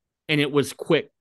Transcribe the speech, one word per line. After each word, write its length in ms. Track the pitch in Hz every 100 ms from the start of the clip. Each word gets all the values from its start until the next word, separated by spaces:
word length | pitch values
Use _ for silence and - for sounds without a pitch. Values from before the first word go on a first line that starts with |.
| _ _ -
and 120 | 151
it 100 | 143
was 220 | 143 131
quick, 380 | - - 156 - _